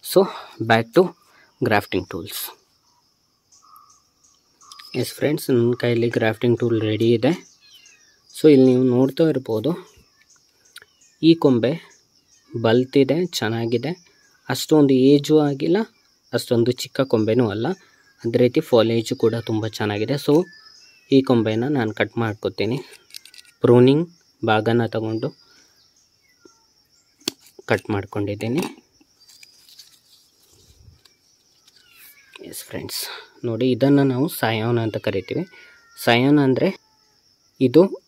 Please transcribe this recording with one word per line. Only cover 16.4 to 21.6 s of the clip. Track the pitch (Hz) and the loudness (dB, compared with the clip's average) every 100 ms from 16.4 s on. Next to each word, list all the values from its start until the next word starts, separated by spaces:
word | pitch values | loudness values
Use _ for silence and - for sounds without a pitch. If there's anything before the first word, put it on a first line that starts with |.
| - 120 117 120 | -2 0 0 -2
ಚಿಕ್ಕ | - - 131 | -8 -4 -2
ಕೊಂಬೆನೂ | 113 110 117 117 | 0 0 0 0
ಅಲ್ಲ, | 101 127 196 _ _ _ _ | -2 -6 -8 _ _ _ _
ಅದೇ | 117 117 | -4 0
ರೀತಿ | 123 139 - | 2 0 2
foliage | 120 110 117 113 - | 2 2 0 -4 -2
ಕೂಡ | 113 113 110 | -2 -2 -4
ತುಂಬ | 110 110 - | -6 -6 -6
ಚೆನ್ನಾಗಿದೆ. | 107 101 107 143 - | -4 -4 -4 -4 2
So | 147 180 - - - _ _ _ 135 | 0 0 -12 -20 -20 _ _ _ 2
ಈ | 131 | 4
ಕೊಂಬೆನ | 120 110 110 | 0 0 -2